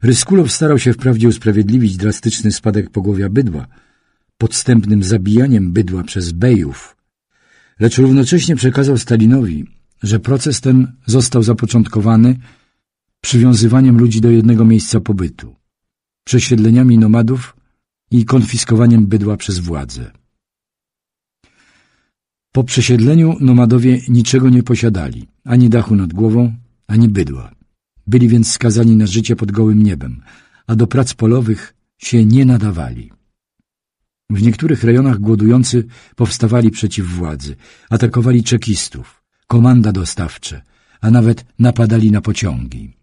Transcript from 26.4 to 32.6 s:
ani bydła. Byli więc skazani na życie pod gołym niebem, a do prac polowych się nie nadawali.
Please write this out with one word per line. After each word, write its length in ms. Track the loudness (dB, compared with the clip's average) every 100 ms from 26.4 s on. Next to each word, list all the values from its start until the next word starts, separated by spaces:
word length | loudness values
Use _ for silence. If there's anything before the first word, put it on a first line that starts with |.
| -2 -4 _ _ _
ani 220 | 2 2
bydła. 460 | 2 -4 -8 -14 _ _ _ _ _ -2
Byli 200 | 2 2
więc 220 | 2 0
skazani 460 | -2 -2 0 2 2
na 100 | 2
życie 300 | -2 -4 -4
pod 160 | -4
gołym 300 | -2 0 2
niebem, 400 | 0 -2 -10 -16 -20 _ _ _ -6
a 100 | -2
do 100 | 0
prac 280 | -2 -4
polowych 600 | -2 -2 0 -2 -6 -8 _ _ _
się 260 | -4 0
nie 200 | 4 4
nadawali. 680 | 4 2